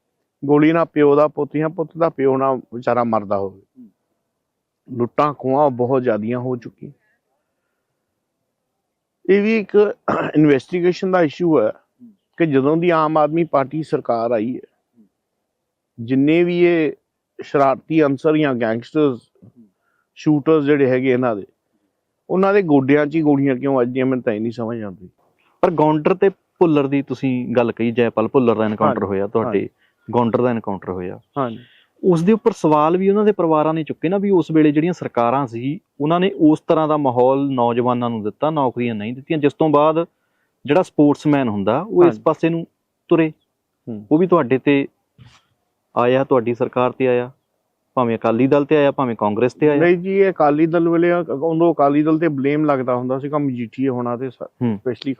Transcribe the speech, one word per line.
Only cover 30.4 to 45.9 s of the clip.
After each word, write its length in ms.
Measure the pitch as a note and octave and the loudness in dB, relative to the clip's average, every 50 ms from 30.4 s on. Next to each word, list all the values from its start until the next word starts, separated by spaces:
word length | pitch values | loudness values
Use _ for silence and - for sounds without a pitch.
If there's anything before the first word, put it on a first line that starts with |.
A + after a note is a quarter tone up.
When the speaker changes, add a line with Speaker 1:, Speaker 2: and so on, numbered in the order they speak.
Speaker 2:
ਦਾ 80 | A#2+ B2 | 0 0
ਐਨਕਾਊਂਟਰ 400 | A#2 A2+ - G#2+ G2 F2+ - F#2+ | -2 -4 -6 -8 -10 -8 -8 -10
ਹੋਇਆ। 300 | F#2 F#2 F2+ F#2 G2+ G#2+ _ _ - | -8 -8 -8 -10 -12 -14 _ _ -8
Speaker 1:
ਹਾਂਜੀ। 220 | C#3+ C3+ A#2+ A2 A2 A#2+ _ _ _ _ _ _ _ - | -6 -6 -6 -8 -12 -20 _ _ _ _ _ _ _ 0
Speaker 2:
ਉਸ 200 | G3 F3 D#3+ E3+ | 2 2 2 2
ਦੇ 80 | G3 | 2
ਉੱਪਰ 200 | A3 G#3+ - A3+ | 2 2 2 -2
ਸਵਾਲ 460 | G3 - - D#3 D#3 D3 D3+ D#3+ F3 | -2 0 0 2 2 4 2 2 2
ਵੀ 120 | F#3 F#3+ G3 | 2 2 2
ਉਹਨਾਂ 160 | G3 G#3+ G#3 | 2 2 2
ਦੇ 60 | G#3 | 2
ਪਰਿਵਾਰਾਂ 420 | G3+ - F3 D#3+ D#3+ D3+ D3+ D#3 D#3+ | 0 0 0 0 2 2 2 0 -2
ਨੇ 100 | D#3+ D3+ | -4 -6
ਚੁੱਕੇ 260 | - D3 _ - D#3+ | -8 -8 _ -4 -2
ਨਾ, 80 | F#3+ | -2
ਵੀ 120 | G3+ G3 G3+ | -2 0 2
ਉਸ 220 | G3 E3+ D3+ - | 2 2 2 2
ਵੇਲੇ 200 | D#3+ D#3 D3+ D3+ | 2 4 4 4
ਜਿਹੜੀਆਂ 220 | C#3+ D3+ D#3 F3+ E3+ | 4 2 0 0 -2
ਸਰਕਾਰਾਂ 540 | - C#3 A#2+ - A#2+ A#2+ A#2+ B2+ C#3 C#3+ | -4 -8 -6 -2 0 0 0 0 0 -2
ਸੀ, 320 | A2+ A#2 A#2 B2 C#3 D3+ - _ _ _ - | -4 -8 -8 -8 -8 -8 -8 _ _ _ -6
ਉਹਨਾਂ 180 | C#3+ D3+ E3+ F3 | -2 -2 0 0
ਨੇ 120 | F#3 G3 - | 0 -2 -2
ਉਸ 260 | - - D3+ D#3 - | -2 -2 -2 -2 -2
ਤਰ੍ਹਾਂ 260 | _ - E3+ D#3+ D#3 | _ -2 0 0 0
ਦਾ 100 | D3 D3+ | 0 0
ਮਾਹੌਲ 520 | D3+ C#3+ C3 A#2+ B2 B2 C3 C3+ C#3 C#3 C#3 | 0 -2 0 0 2 2 2 2 0 -2 -2
ਨੌਜਵਾਨਾਂ 580 | C3+ B2+ A#2+ A#2+ A#2 A#2+ A#2+ B2 B2 B2 A#2+ A#2 | -2 -2 0 0 0 0 0 -2 -2 -2 -4 -4
ਨੂੰ 140 | A#2 A2 G2+ | -6 -6 -8
ਦਿੱਤਾ, 260 | G#2+ G2+ - C#3+ D#3 | -8 -6 -4 -4 -2
ਨੌਕਰੀਆਂ 460 | D#3+ D3+ C3+ B2 - B2 B2 A#2 A2+ | -2 0 -2 -2 -2 -4 -6 -6 -6
ਨਹੀਂ 180 | G#2 G#2 A2+ B2 | -6 -8 -10 -10
ਦਿੱਤੀਆਂ, 260 | C3 C3+ - E3 D3+ | -10 -8 -6 -4 -2
ਜਿਸ 140 | C#3 C#3+ - | -2 -2 0
ਤੋਂ 160 | - D#3+ D#3 | 0 0 2
ਬਾਅਦ 360 | C#3+ D3 D3 D#3+ D#3 D#3+ E3+ - _ _ _ _ _ _ _ _ _ _ - | 4 4 4 2 0 -2 -4 -6 _ _ _ _ _ _ _ _ _ _ -4
ਜਿਹੜਾ 160 | B2+ D3 F3+ | 0 0 0
ਸਪੋਰਟਸਮੈਨ 680 | F3+ - _ - D3 D3 C#3 - - D3+ C#3+ C#3 C3+ A2+ | 0 0 _ 2 2 2 2 2 0 0 0 0 0 -2
ਹੁੰਦਾ, 320 | G#2 G2+ F#2+ G#2 A#2 C#3 | -4 -4 -2 -2 -2 -2
ਉਹ 220 | - A3+ - - A#2 | -2 -2 2 4 4
ਇਸ 40 | |
Speaker 1:
ਹਾਂਜੀ। 140 | - - - | 4 2 0
Speaker 2:
ਪਾਸੇ 280 | - E3 D3+ - - E3 | -2 -2 -2 0 0 -2
ਨੂੰ 180 | E3 E3 E3+ - _ _ _ _ _ _ _ | -2 -4 -8 -10 _ _ _ _ _ _ _
ਤੁਰੇ। 240 | - E3+ D#3+ E3 D#3 D#3 _ _ _ _ _ _ _ _ _ - B2+ | 0 0 2 0 0 -4 _ _ _ _ _ _ _ _ _ -14 -12
Speaker 1:
ਹੂੰ। 180 | A2+ G#2 G#2+ - | -12 -10 -4 0
Speaker 2:
ਉਹ 60 | D3+ | 0
ਵੀ 100 | D#3+ F#3+ | 2 2
ਤੁਹਾਡੇ 300 | F3+ F#3 E3 C#3 A#2 C3 | 2 2 2 2 2 0
ਤੇ 300 | B2+ - D3 C#3+ C#3 C#3+ - _ _ _ _ _ - - - _ _ _ _ _ _ _ _ _ _ _ _ | 0 2 2 2 0 0 -4 _ _ _ _ _ -20 -20 -20 _ _ _ _ _ _ _ _ _ _ _ _